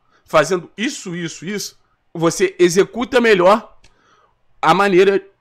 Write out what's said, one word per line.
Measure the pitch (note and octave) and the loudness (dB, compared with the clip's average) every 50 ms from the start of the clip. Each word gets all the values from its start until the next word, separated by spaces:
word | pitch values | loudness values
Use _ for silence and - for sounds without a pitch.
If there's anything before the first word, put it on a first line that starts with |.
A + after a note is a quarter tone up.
| _ _ _ _ _ | _ _ _ _ _
fazendo | _ - D#3+ D3+ D#3 F#3+ F3+ D#3+ - _ - | _ 0 0 0 0 -2 -6 -6 -8 _ -8
isso, | G#3 D4 C4 - - F#3+ E3+ | -8 -8 -8 -10 -12 -12 -12
isso, | F3 E3+ D#3+ - - D3 | -10 -10 -12 -12 -14 -12
isso, | F3 G#3 G3 - - - _ _ _ _ _ _ _ - | -10 -10 -10 -10 -12 -16 _ _ _ _ _ _ _ -8
você | E3+ D#3+ E3+ E3 - F#3 F3 - - | -4 -2 -2 -2 0 -2 -4 0 0
executa | F3 F3 E3 G3 F3+ - - - B3+ - - B3 | 0 2 2 2 0 -2 -2 -8 -6 -2 0 0
melhor | A#3+ A3+ G#3+ F#3 F3 F#3 G#3 A#3 - - _ - _ _ _ _ _ _ _ _ _ _ _ _ _ _ _ _ | 2 2 2 4 4 2 2 2 -2 -8 _ -20 _ _ _ _ _ _ _ _ _ _ _ _ _ _ _ _
a | - D3+ E3 | 0 0 2
maneira | F#3 G3+ G3+ F#3 F3 F#3+ G3 G3 F#3+ F#3+ - _ _ | 2 2 2 4 4 4 4 2 0 -2 -6 _ _